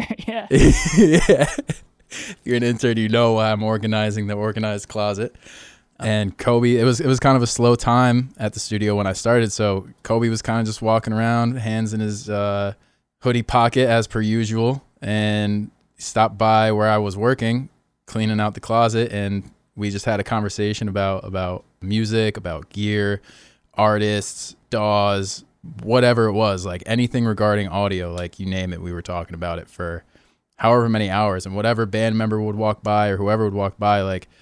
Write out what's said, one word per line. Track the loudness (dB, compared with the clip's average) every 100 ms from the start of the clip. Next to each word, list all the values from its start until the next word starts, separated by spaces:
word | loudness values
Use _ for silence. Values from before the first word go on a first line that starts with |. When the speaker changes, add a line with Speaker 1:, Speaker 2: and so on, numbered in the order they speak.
| -6
Speaker 1:
<laughs> | -8 -10
yeah. | -8 0
Speaker 2:
<laughs> | 6 6 6 4 6
Yeah. | 6 6 6 4 2 -2 -8 -10 -12 _ -18
If | -16 -16 -10
you're | -2 0
an |
intern, | 0 0 0 2
you | 2
know | 4 4
why | 4 2
I'm | 0
organizing | -2 -2 0 0 0 -2 -4
the |
organized | -2 -4 -2 -4 -4 -6
closet. | -4 -2 -2 -6 -10 -20 -20 -20 -20 _ -6
And | -2 0 -2 -4
Kobe, | 0 2 4 4
it |
was, | 2 2
it | 0
was | 2
kind | 4 4
of |
a | 2
slow | 2 4 4
time | 2 4 4 2 0 -6
at | -8
the | -6
studio | -6 -2 0 0
when | -2
I |
started, | -2 2 2 2
so | 0 -2 -2 -6 -10
Kobe | -2 0 0
was | -2
kinda | -2 -2
just | -2 -2
walking | 0 0 0
around, | -2 0 0 0 -2
hands | -4 -4 -4
in | -4
his, | -4 -6 -6
uh, | -4 -2 -2 -4 -8 _ _ _ _
hoodie | -2 -2
pocket | 0 2 2 2 2
as | 2 0
per | -2
usual, | 0 0 0 0 0 -2 -8 _
and | -4 -2 0 0 0 -2 -6 _ _ -18
stopped | -4 0 0 2
by | 2 4 4
where | 2 2
I | 2
was | -2 -2
working, | 0 0 0 -2 -6 _ _ _ -10
cleaning | -4 -2 0
out | -2 -4
the |
closet, | -2 2 2 2 -2
and | -2 -4 -4 -8 _ _ -8
we | -6
just | -4 -2
had | -2
a |
conversation | -2 -2 -4 -4 -4 -4 -4
about, | -2 -2 -4
about | -6 -6 -6 -8 -14 _
music, | -4 -2 0 0 0 -2
about | -8 -10 -10
gear, | -6 -2 0 0 -4 -8 -20 -20 _ _ 0
artists, | 2 2 0 -2 -4 -10 -16 -18 -8
daws, | -2 2 2 2 0 -4 -10 -16 _ -18 -10
whatever | 0 4 4 4 2
it |
was, | 2 0 0 -6
like, | -8 -2
anything | 0 0 0 0
regarding | 2 2 2 0
audio, | -2 -2 -2 -6
like, | -6 -8 -8
you | -6
name | -4 -4
it, | -6
we | -8
were | -8
talking | -8 -8 -8 -8
about | -6 -8
it | -10
for | -10 -8 -8 -12 _ _ _ _ -2
however | 2 4 4
many | 0 0
hours, | 0 0 -2 -6
and | -2
whatever | 0 0 -2
band | 0 0 0
member | 0 -2
would | -2 -2
walk | -2 -2
by | 0 2 2
or | 0
whoever | 0 2
would | 0
walk | 0 -4 0
by, | 2 2
like, | 0 -4 -10 _